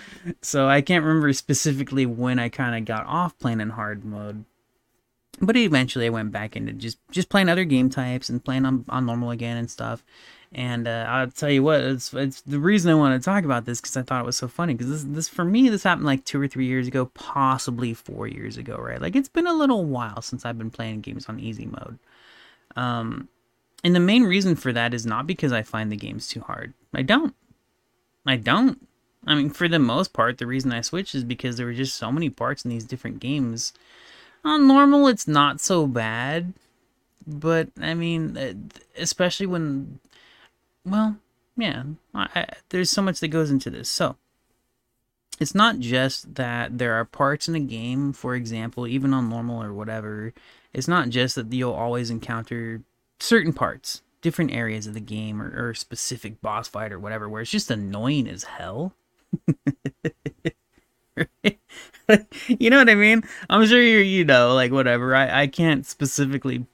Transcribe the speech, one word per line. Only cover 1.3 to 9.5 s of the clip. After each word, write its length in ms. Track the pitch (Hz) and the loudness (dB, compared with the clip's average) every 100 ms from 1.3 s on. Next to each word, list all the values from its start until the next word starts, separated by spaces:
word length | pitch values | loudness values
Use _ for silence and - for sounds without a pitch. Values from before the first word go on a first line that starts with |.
specifically 720 | 135 - 139 156 135 135 135 127 | 0 -2 0 0 -2 -2 -2 -2
when 340 | 117 127 127 | -2 -2 0
I 100 | 117 | -2
kinda 320 | - 123 113 | -4 -4 -4
got 260 | 110 110 - | -4 -6 -4
off 300 | 160 175 - | -2 -4 -4
playing 220 | 120 113 | -4 -2
in 100 | 107 | -4
hard 340 | 110 104 104 107 | -6 -8 -8 -10
mode, 400 | 104 104 107 104 _ _ _ _ _ _ _ _ - | -10 -10 -12 -16 _ _ _ _ _ _ _ _ -2
but 160 | 196 240 | 0 2
eventually 480 | 208 135 127 127 117 | 4 2 2 0 -2
I 20 | |
went 220 | 113 107 | -2 -4
back 220 | 104 107 110 | -6 -8 -8
into 180 | 110 | -8
just, 260 | 110 113 - _ | -8 -10 -12 _
just 180 | 185 - | -6 0
playing 200 | 196 180 | 2 4
other 160 | 175 170 | 2 2
game 240 | 127 131 | 2 2
types 400 | 135 127 123 - | 0 -4 -6 -6
and 140 | 123 | -6
playing 220 | - 131 131 | -4 -2 0
on, 200 | 131 - | -2 -2
on 160 | 127 123 | -4 -2
normal 260 | 120 120 | -2 -4
again 260 | 117 117 | -6 -6